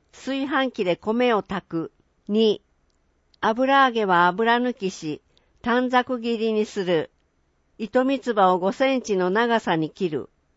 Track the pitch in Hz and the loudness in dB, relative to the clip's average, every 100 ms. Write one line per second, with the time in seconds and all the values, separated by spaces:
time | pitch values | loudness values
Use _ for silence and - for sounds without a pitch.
0 | _ - - 269 269 262 262 240 180 170 | _ -14 -8 -6 -2 -2 -2 -2 -2 -2
1 | 214 233 247 214 - - - 165 156 _ | -2 0 2 0 -2 -10 -6 -8 -8 _
2 | _ _ - 214 220 190 _ _ _ _ | _ _ -4 2 2 0 _ _ _ _
3 | _ _ _ - 226 220 262 277 262 226 | _ _ _ -4 -2 0 2 4 4 2
4 | 202 175 175 185 226 240 247 240 190 - | 2 4 4 2 0 2 0 -4 -8 -8
5 | 156 147 _ _ _ _ 240 240 254 247 | -10 -10 _ _ _ _ -2 -2 2 0
6 | 247 247 233 226 226 214 214 208 180 165 | 0 -4 -4 -2 -2 -2 -2 -4 0 0
7 | - _ _ _ _ _ _ - 214 254 | -2 _ _ _ _ _ _ -14 -2 0
8 | 262 269 254 214 185 180 190 - 269 262 | 0 -2 -2 2 4 4 -2 0 0 0
9 | 233 190 180 202 233 226 220 165 156 - | -2 -2 0 0 0 0 0 -2 -2 -4
10 | 180 143 - _ _ | -6 -6 -10 _ _